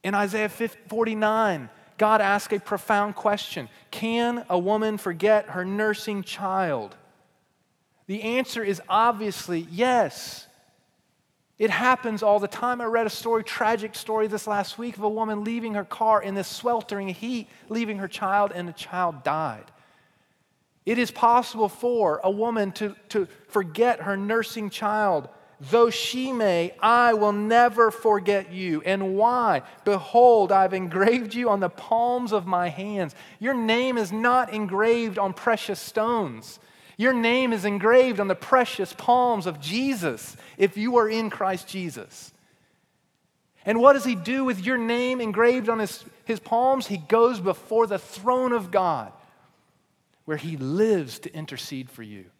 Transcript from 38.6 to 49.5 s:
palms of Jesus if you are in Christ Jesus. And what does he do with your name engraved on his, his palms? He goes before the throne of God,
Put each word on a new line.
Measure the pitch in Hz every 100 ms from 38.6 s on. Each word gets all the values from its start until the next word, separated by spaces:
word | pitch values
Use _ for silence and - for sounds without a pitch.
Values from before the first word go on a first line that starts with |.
| 240 - 185
palms | - - 247 247 220 180
of | 151
Jesus | 143 214 269 247 165 113 - - - -
if | 196 202
you | 220 240
are | 214
in | 220 220
Christ | - 190 185 -
Jesus. | 190 175 123 98 - - _ _ _ _ _ _ _ _ _ _ _ _ _
And | 196 226
what | 254
does | 277
he | 254 208
do | 175 262
with | 262 196
your | 185 254
name | 226 240 247 254
engraved | 226 202 240 254 214
on | 226
his, | 208 - - _
his | - 220
palms? | - 233 254 269 -
He | 202
goes | 147 226 233 233
before | 185 - - 220 226
the | 196
throne | - - 202 254 254
of | 240 185
God, | 196 185 143 104 - _ _ _